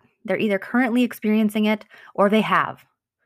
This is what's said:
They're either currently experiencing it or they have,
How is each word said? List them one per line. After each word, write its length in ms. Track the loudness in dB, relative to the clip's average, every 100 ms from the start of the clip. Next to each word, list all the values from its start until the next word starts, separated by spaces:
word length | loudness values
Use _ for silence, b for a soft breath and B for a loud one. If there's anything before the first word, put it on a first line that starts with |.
| _ _
They're 140 | -6 -2
either 200 | 0 -2
currently 440 | -2 -2 0 0
experiencing 640 | 0 -2 -2 0 0 0 0
it 180 | -2 -6 B B
or 140 | 0 2
they 120 | 2
have, 440 | 2 0 0 -8 _ _ _ _